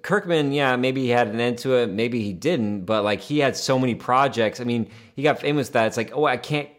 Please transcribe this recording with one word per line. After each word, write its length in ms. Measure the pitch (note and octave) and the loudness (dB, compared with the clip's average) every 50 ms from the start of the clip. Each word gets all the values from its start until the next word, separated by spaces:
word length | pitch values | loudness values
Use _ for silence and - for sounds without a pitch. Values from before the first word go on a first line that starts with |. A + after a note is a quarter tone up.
Kirkman, 500 | - - F3+ F3+ F3 F3 E3+ D#3 C#3+ C#3 | -4 -2 0 0 0 0 0 0 0 0
yeah, 240 | C#3 D3 C#3+ C3 B2+ | 0 2 2 2 2
maybe 260 | B2 B2+ C3 C3 C3+ | 2 0 0 0 0
he 60 | C3 A#2+ | 0 2
had 180 | A#2+ A#2+ A#2+ G#2+ | 4 2 2 2
an 120 | G#2+ A2+ | 0 -2
end 180 | A#2+ B2 A#2 A#2 | -2 -2 -2 -2
to 180 | - C3 B2+ | -2 0 2
it, 140 | B2 A#2 G2+ | 2 2 0
maybe 320 | F#2 G#2 A#2 B2 A#2+ A#2 | 0 -2 -2 -2 -2 -2
he 100 | G#2 G2+ | -4 -4
didn't, 500 | F#2 D#2+ - D#3 F3+ C3 G#2+ G#2 G#2 G2+ F#2 | -6 -4 -2 -2 0 0 0 -2 -4 -4 -2
but, 180 | F2+ A2 G#2+ G2+ | -2 0 0 2
like, 160 | G#2 G#2 F#2 | 0 0 -2
he 180 | - - D3 D3 | -4 -2 0 2
had 180 | C#3+ B2+ - | 2 0 0
so 220 | - - - C3+ C3 | -2 -2 0 0 2
many 160 | C3 B2 A2 | 2 0 -2
projects. 680 | - - - B2+ C3 C#3+ C3+ - A#2 A2 G#2 - - | -2 0 2 2 4 2 2 2 2 0 0 0 -4
I 40 | A#2+ | -4
mean, 240 | A#2+ A#2+ A#2 A2 - - - - - - | -2 -2 -2 -2 -4 -8 -20 -20 -16 -6
he 60 | C#3 | 0
got 160 | C#3 D3+ C3+ - | 2 2 2 2
famous 320 | - C#3+ D3 D3 B2+ - | 0 -2 0 0 -2 0
that 160 | - B2 A2 | 2 2 2
it's 100 | A2 - A#2+ | 2 0 -2
like, 120 | A2 - A#2 | -4 -4 -2
"Oh, 100 | C#3+ D3+ | 0 2
I 140 | C#3+ B2+ A#2 | 2 0 0
can't 300 | - - D3 D3 C#3+ - - | -4 -4 -4 -4 -4 -6 -14